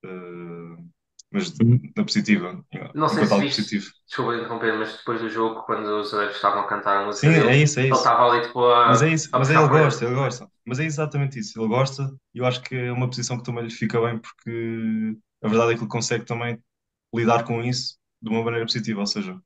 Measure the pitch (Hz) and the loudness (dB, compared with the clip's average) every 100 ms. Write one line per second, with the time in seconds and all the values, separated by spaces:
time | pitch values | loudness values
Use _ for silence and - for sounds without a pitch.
0 | 95 92 90 87 87 85 85 85 85 _ | -14 -14 -14 -14 -14 -14 -16 -18 -20 _
1 | _ _ - 101 90 - 117 123 - - | _ _ -8 -6 -6 0 2 2 0 -4
2 | 104 107 101 104 90 90 - - - 147 | -2 -2 0 0 -2 -10 -14 -14 -12 -2
3 | 156 208 - 101 98 - 104 101 - _ | -2 2 2 2 0 -2 -2 -4 -6 _
4 | _ - 117 120 117 117 113 110 110 - | _ -6 -4 -4 -6 -4 -2 -2 -4 -8
5 | - 113 113 113 113 110 - 107 107 104 | -6 -4 -4 -2 -2 -2 -6 -4 -2 -4
6 | 104 107 104 - 104 101 101 104 104 98 | -2 -2 -2 0 0 0 -2 -2 0 0
7 | 101 104 147 160 120 135 151 123 131 131 | 0 2 4 6 6 6 4 2 2 2
8 | 120 117 123 120 117 123 123 120 117 113 | 4 4 4 4 0 2 4 6 6 6
9 | 151 160 - 127 135 160 151 147 147 - | 4 2 0 0 4 6 6 6 4 2
10 | 117 127 135 104 - _ - 127 160 147 | -2 0 -2 -4 -14 _ -8 -4 -2 -2
11 | 151 143 139 123 107 113 113 120 135 135 | -2 -2 -2 -4 -10 -4 0 2 0 0
12 | 135 135 _ 117 127 123 - 127 123 123 | -8 -8 _ -2 -2 -2 -6 -6 -4 -2
13 | 127 127 120 117 - 117 117 113 110 117 | -2 -4 -6 -6 -6 -8 -8 -4 -2 0
14 | 113 113 - - - 117 113 113 113 110 | 0 -2 -10 -16 -10 -6 -6 -4 -2 -2
15 | 110 110 _ _ 110 110 117 117 113 117 | -2 -6 _ _ 0 2 2 2 -2 -4
16 | 110 120 - 117 120 117 _ _ _ _ | -2 -4 -4 -6 -4 -8 _ _ _ _
17 | _ 113 117 117 - 117 120 127 - - | _ 0 4 2 2 -2 -2 -4 -6 -14
18 | _ _ 110 113 113 117 113 120 107 104 | _ _ -4 -2 -2 -2 -4 -4 -4 -4
19 | 101 107 95 92 | -2 -4 -6 -10